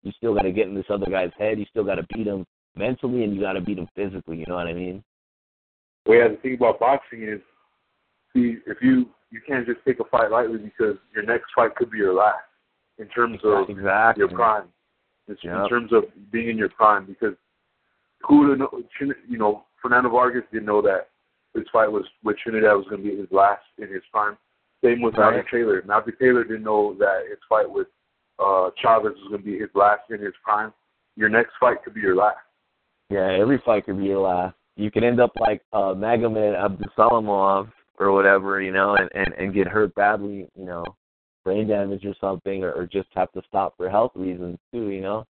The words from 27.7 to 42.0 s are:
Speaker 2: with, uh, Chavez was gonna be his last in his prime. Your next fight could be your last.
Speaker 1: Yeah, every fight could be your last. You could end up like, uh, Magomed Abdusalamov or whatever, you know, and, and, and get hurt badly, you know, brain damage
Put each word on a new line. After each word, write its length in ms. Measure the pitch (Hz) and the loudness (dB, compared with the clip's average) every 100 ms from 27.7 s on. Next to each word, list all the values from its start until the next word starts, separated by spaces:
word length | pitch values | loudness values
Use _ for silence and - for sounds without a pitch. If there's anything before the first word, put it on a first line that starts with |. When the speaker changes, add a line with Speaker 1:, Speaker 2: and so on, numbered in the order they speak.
Speaker 2:
with, 160 | 98 92 _ _ _ _ - | -4 -8 _ _ _ _ -4
uh, 320 | 98 95 92 - | 0 2 0 -2
Chavez 300 | 120 110 107 95 | 2 2 2 -8
was 120 | 98 | -12
gonna 120 | 104 | -10
be 160 | 101 98 | -8 -8
his 100 | 104 | -4
last 360 | 98 101 104 - | 2 2 2 -4
in 80 | 107 | -10
his 140 | 101 - | -10 -10
prime. 300 | - 104 110 _ _ _ _ - | -4 -4 -4 _ _ _ _ -2
Your 120 | 110 | 2
next 240 | 110 117 - | 2 0 2
fight 240 | 123 104 | 2 2
could 100 | - | -8
be 60 | 107 | -4
your 160 | 101 92 | 0 2
last. 220 | 104 - _ _ _ _ _ _ _ | 2 0 _ _ _ _ _ _ _
Speaker 1:
Yeah, 200 | 101 95 | -2 0
every 280 | 95 110 135 | 2 2 2
fight 260 | - 107 | 2 0
could 140 | 101 98 | -2 -4
be 60 | 98 | -2
your 140 | 98 | 0
last. 360 | 95 90 92 _ _ - | 0 -2 -4 _ _ -8
You 140 | 104 | -4
could 140 | 113 | 0
end 160 | 120 120 | 2 4
up 120 | 120 - | 2 2
like, 260 | 110 104 _ | -2 -2 _
uh, 220 | 107 98 | -2 -2
Magomed 600 | 95 107 117 117 110 107 92 | -2 0 0 0 0 -2 0
Abdusalamov 1120 | 101 92 101 - 113 117 107 101 98 98 107 _ _ _ | -4 -4 -6 2 4 4 0 2 2 2 -2 _ _ _
or 140 | 98 | 2
whatever, 480 | 98 98 98 98 98 | 4 6 4 2 -4
you 100 | 98 | -2
know, 220 | 95 98 101 | 0 2 2
and, 140 | 92 | -2
and, 200 | - 98 | -4 -4
and 200 | - 95 | -4 -4
get 120 | 98 90 | -2 0
hurt 260 | 104 101 | 0 0
badly, 540 | - 101 107 101 101 92 95 | 0 0 0 -6 -12 -14 -16
you 80 | |
know, 200 | 92 87 85 - _ _ _ _ | -12 -10 -12 -14 _ _ _ _
brain 220 | 95 101 107 | -4 -2 0
damage 380 | 104 98 95 | 0 -2 -6